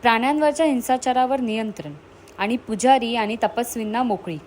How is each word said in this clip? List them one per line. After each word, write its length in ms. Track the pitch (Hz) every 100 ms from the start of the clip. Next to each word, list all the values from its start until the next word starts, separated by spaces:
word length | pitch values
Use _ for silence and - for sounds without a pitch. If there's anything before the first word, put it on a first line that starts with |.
प्राण्यांवरच्या 640 | 240 226 254 302 302 294 320
हिंसाचारावर 720 | 262 233 254 254 247 254 269
नियंत्रण 520 | 240 220 220 - 151 147 - - - -
आणि 180 | 202 240
पुजारी 600 | - 220 247 269 233 233
आणि 200 | 208 226
तपस्वींना 600 | 214 - 240 240 214 226
मोकळी. 340 | 254 190 - 156